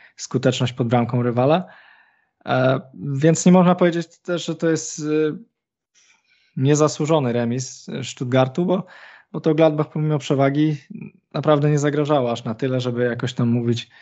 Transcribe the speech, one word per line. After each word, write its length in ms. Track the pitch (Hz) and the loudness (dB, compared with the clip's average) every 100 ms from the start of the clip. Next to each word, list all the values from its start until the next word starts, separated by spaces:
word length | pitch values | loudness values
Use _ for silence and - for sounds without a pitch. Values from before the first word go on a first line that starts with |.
| - - | -20 -18
skuteczność 560 | - 131 131 127 123 | -6 -2 0 0 -2
pod 160 | - 117 | -4 0
bramką 340 | 120 117 123 | 0 0 -2
rywala. 420 | 123 117 135 170 185 - - _ _ _ _ _ - | 0 0 2 2 -2 -14 -20 _ _ _ _ _ -4
E, 340 | 127 127 131 - | 0 0 0 -6
więc 520 | - 143 135 156 165 185 | -12 -8 0 2 4 6
nie 60 | |
można 220 | 185 180 | 6 6
powiedzieć 440 | 180 175 170 165 _ | 4 2 0 -6 _
też, 260 | - 175 165 | -8 -6 -6
że 80 | |
to 160 | 160 165 | -2 0
jest, 300 | 160 160 - | -2 -4 -10
e, 20 | 151 151 156 180 - _ _ _ _ _ _ _ _ _ _ - | -4 0 -2 -4 -14 _ _ _ _ _ _ _ _ _ _ -2
niezasłużony 760 | 135 147 151 - 151 160 127 | 2 4 2 0 0 0 0
remis 540 | 120 117 127 127 - - 139 | -2 -2 -4 -8 -14 -12 -12
Stuttgartu, 640 | 123 - 127 131 131 151 175 | -10 -10 -2 0 0 0 -2
bo, 200 | 190 - - - - _ | -2 -4 -16 -20 -20 _
bo 80 | - | -4
to 140 | 160 | 0
Gladbach 360 | 156 160 151 156 | 4 4 2 -4
pomimo 280 | 156 151 151 | -4 -2 -2
przewagi 580 | - 135 139 143 156 147 - - - _ _ | -2 0 2 2 0 -2 -10 -16 -18 _ _
naprawdę 360 | 156 156 147 147 | -2 2 2 2
nie 80 | 147 | 2
zagrażało 540 | 147 147 143 151 120 | 0 -2 0 0 0
aż 120 | 117 | -4
na 100 | - | -6
tyle, 260 | - 131 127 | -4 -2 -2
żeby 240 | 123 120 | -2 -2
jakoś 300 | 123 117 123 | -2 -2 -4
tam 140 | - 120 | -2 0
mówić 420 | 120 117 117 - _ | 0 0 -2 -6 _